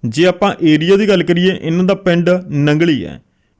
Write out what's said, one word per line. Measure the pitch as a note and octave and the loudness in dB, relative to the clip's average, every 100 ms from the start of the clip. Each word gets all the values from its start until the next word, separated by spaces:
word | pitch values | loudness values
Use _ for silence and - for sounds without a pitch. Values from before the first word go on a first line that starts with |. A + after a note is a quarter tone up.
ਜੇ | B2 A#2 F3 | -6 0 0
ਆਪਾਂ | F3+ G3+ - | 2 -2 0
ਏਰੀਆ | E3+ D#3 E3 G3 | 0 2 2 2
ਦੀ | G#3 | 2
ਗੱਲ | G3 | 0
ਕਰੀਏ, | E3 F3 F3+ | 2 0 0
ਇਹਨਾਂ | F#3 D#3 E3+ | -2 -4 -2
ਦਾ | F#3 F#3+ | 0 0
ਪਿੰਡ | F#3+ F3 F3 F3+ F#3 | 0 0 0 -2 -2
ਨੰਗਲੀ | C#3+ D3 D3+ E3+ C#3 | -2 0 2 2 0
ਹੈ, | D#2+ C2+ _ _ _ _ | -4 -14 _ _ _ _